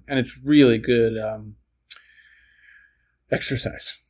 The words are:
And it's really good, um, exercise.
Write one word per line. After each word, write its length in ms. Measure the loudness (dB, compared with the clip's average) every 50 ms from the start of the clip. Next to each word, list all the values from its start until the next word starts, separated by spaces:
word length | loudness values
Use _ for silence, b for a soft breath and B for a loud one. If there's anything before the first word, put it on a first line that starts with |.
| _ -6
And 100 | -4 -4
it's 220 | -4 -4 -8 -10
really 360 | -2 2 6 6 8 6 6 4
good, 400 | 2 0 2 2 2 2 0 -4
um, 380 | -6 -8 -8 -10 -12 -16 -20 -20 _ _ _ _ _ -14 B B B B B B B B B B B B B B B B B B B B B B B B B B _ _
exercise. 680 | -4 -4 -2 -2 -4 -4 -6 -8 -8 -8 -10 -10 -10 -12 -16 _